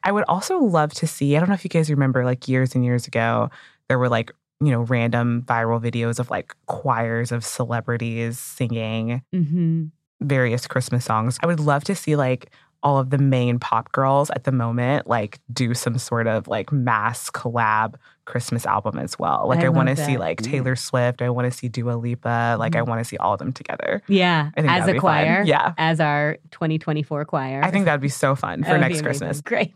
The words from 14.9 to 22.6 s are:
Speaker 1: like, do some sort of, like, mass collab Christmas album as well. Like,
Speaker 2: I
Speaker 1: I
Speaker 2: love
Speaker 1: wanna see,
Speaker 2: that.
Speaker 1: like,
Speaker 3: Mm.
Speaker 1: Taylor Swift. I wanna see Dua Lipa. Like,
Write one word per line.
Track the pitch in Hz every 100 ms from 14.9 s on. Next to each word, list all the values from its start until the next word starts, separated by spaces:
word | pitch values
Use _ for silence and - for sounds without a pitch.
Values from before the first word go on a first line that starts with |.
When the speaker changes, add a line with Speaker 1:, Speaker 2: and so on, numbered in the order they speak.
| 143 -
Speaker 1:
like, | 117 107 - -
do | 120 123
some | 123 - 120
sort | - 117 113
of, | 110 -
like, | 107 -
mass | 147 120 110 110 123 -
collab | - 120 117 110 107 113 - _ _ -
Christmas | 123 - 120 -
album | 101 104 -
as | 73 -
well. | 80 62 -
Like, | 131
Speaker 2:
I |
Speaker 1:
I | 170
Speaker 2:
love | 165
Speaker 1:
wanna | - -
see, | 147
Speaker 2:
that. | 127
Speaker 1:
like, | 85 82
Speaker 3:
Mm. | 110
Speaker 1:
Taylor | 139 131 127
Swift. | - 127 120 123
I | 123
wanna | 123 123
see | 127 123
Dua | 113 120 120
Lipa. | 120 120 117 117 117
Like, | 113